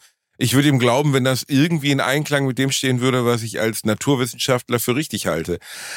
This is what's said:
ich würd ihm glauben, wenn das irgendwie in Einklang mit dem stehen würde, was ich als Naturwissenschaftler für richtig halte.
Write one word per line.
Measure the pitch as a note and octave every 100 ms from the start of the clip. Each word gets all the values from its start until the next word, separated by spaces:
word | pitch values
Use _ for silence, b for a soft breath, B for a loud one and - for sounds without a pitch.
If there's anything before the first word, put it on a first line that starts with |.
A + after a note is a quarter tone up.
| b b _ -
ich | A#2+
würd | B2
ihm | C#3 C3+
glauben, | A#2+ B2 D3+
wenn | C3+
das | B2+ B2+ -
irgendwie | C#3 D#3+ E3 C#3+
in | C#3
Einklang | G2 C#3 D3 C#3+ C3+
mit | B2
dem | C3+
stehen | C3+ C3 B2
würde, | B2+ B2+ A#2+
was | A#2+
ich | A2+ F2
als | A2 A2
Naturwissenschaftler | A2 G#2+ - C#3 A#2+ - - B2 - A#2+
für | -
richtig | B2 D#3 G2+ F#2+
halte. | D#2+ E2 F2 B B B